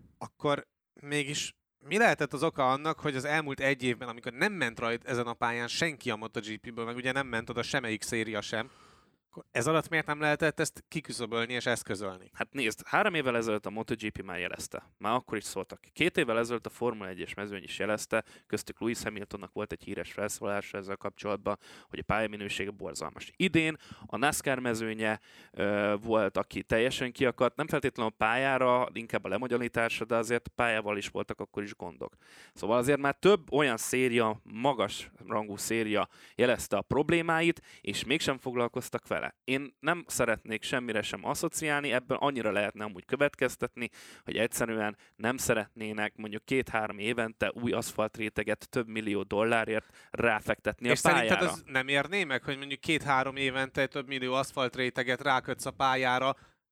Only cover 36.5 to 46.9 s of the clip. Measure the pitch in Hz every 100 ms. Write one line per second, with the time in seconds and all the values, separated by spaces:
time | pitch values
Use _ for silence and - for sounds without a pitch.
36.5 | 113 - 101 - 127 151 170 165 160 170
37.5 | - - - - 101 - 151 - 131 131
38.5 | 120 120 131 - 123 - 90 67 - -
39.5 | 135 143 _ 147 175 - - 117 107 -
40.5 | 110 - 131 123 107 101 101 104 143 165
41.5 | - 151 143 143 120 123 131 143 135 107
42.5 | 101 104 104 107 92 - 131 143 - 127
43.5 | - 120 - 117 - - - - - 117
44.5 | - 117 110 107 104 - _ 113 131 -
45.5 | 113 104 - 107 107 107 - 107 104 -
46.5 | 135 120 113 107